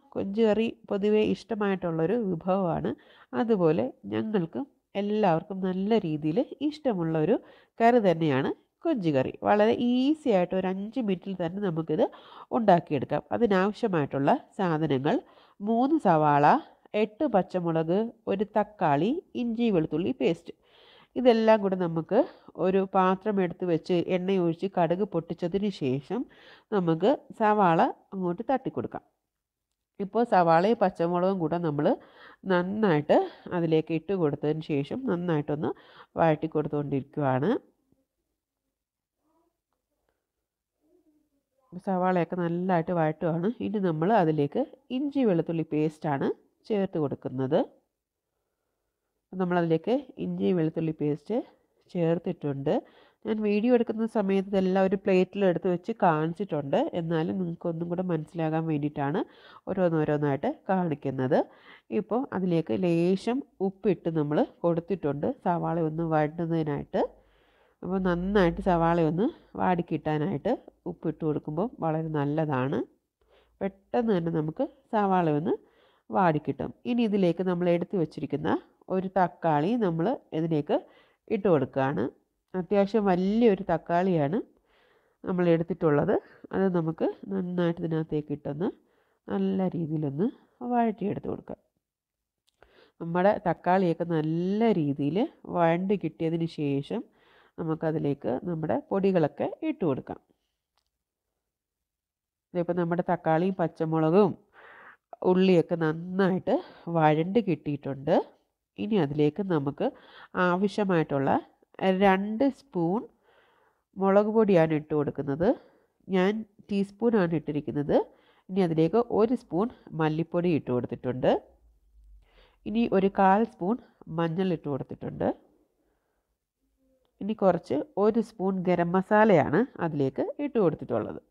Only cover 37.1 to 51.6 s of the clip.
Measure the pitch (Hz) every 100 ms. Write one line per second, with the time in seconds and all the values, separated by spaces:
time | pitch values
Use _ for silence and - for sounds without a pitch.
37.1 | 151 135 127 170 277 - _ _ _ _
38.1 | _ _ _ _ _ _ _ _ _ _
39.1 | _ 302 320 339 _ _ _ _ 285 _
40.1 | _ _ _ _ _ _ _ 311 359 _
41.1 | _ _ _ _ _ _ 180 202 180 185
42.1 | 180 165 180 170 175 185 175 160 175 156
43.1 | 156 170 165 196 247 196 208 185 156 175
44.1 | 220 160 151 143 226 294 - - 254 285
45.1 | 277 233 165 170 165 156 151 156 - 160
46.1 | 151 196 - _ _ - 208 190 165 139
47.1 | - 135 127 131 180 320 _ _ _ _
48.1 | _ _ _ _ _ _ _ _ _ _
49.1 | _ _ 185 180 175 170 160 196 262 -
50.1 | - 180 175 196 180 156 165 160 156 147
51.1 | 151 - 240 - _